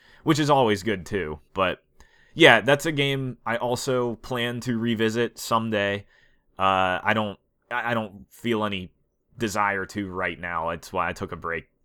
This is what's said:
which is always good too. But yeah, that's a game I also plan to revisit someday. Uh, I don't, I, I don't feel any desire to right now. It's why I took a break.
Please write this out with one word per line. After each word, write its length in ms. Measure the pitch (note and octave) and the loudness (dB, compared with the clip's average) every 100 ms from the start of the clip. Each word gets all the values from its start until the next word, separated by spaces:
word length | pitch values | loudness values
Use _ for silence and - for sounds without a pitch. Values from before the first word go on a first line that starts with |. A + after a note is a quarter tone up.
| _ - | _ -6
which 140 | - D3+ | 0 2
is 120 | D3 | 4
always 340 | C#3 A#2 G2+ | 4 4 2
good 220 | G2+ F#2+ D#2+ | 0 -4 -4
too. 340 | G2+ D2+ D2+ _ | -4 -4 -8 _
But 280 | F#2+ F#2 - _ _ - _ _ C3+ | -2 0 -2 _ _ -20 _ _ 8
yeah, 240 | D#3 A2+ | 8 8
that's 240 | A2 C#3+ E3 | 6 2 2
a 60 | |
game 460 | C#3+ C#3 C#3 B2+ - A2 | -2 -2 -2 -6 -8 -4
I 80 | A#2 | -2
also 580 | A#2+ B2 C#3 B2+ A#2+ A2 | -2 -4 -2 -2 -2 -6
plan 440 | - B2 A#2+ A#2+ | -6 -4 -4 -4
to 180 | B2 A2+ | -4 -2
revisit 600 | A#2 A2 A2+ A2+ A#2 - | 0 2 0 0 -2 -4
someday. 640 | - A#2 A2+ G#2+ G2+ G2+ - _ _ _ _ - | -2 0 0 0 0 -2 -8 _ _ _ _ -2
Uh, 400 | F#2+ F#2+ F#2 F#2 | 2 4 2 0
I 120 | G#2 A2 | 0 0
don't, 240 | G#2+ F#2+ _ _ - | -2 -8 _ _ -8
I, 200 | A#2+ A2+ | -6 -2
I 20 | A#2 | -4
don't 300 | G#2+ G2 F#2+ | -4 -12 -20
feel 360 | - A#2+ A2 G#2 | -8 -4 -2 -2
any 260 | G2 F#2 _ _ _ _ - | -4 -10 _ _ _ _ -6
desire 480 | A2+ G#2 G2+ G2 F#2 | -4 0 0 0 -4
to 220 | G#2+ F#2+ | -6 -6
right 280 | F2+ F2+ D#2+ | -4 -4 -4
now. 300 | F2 E2+ E2 | -6 -4 -4
It's 200 | E2+ - | -6 -6
why 160 | F#2+ F2 | -4 -4
I 40 | |
took 180 | F2+ F#2+ | -4 -10
a 60 | E2+ | -8
break. 320 | E2+ E2 - _ | -8 -8 -10 _